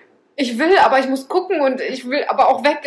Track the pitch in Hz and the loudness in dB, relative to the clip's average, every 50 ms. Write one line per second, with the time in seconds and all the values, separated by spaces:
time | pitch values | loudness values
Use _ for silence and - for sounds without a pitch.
0 | _ _ _ _ _ _ - - 269 240 233 226 311 339 392 349 - - 262 269 | _ _ _ _ _ _ -6 -6 -4 -4 -2 0 2 4 4 4 4 4 4 2
1 | 262 262 269 262 - - 330 370 370 - 370 302 277 262 247 - - - 262 262 | 0 0 -4 -6 -4 -2 -2 -2 -2 -2 -2 0 0 0 -2 -2 -6 -8 -8 -10
2 | 247 247 269 285 - - - - 240 - - 226 233 285 320 302 - | -8 -6 -6 -4 -4 -2 0 2 2 2 2 2 0 0 0 2 4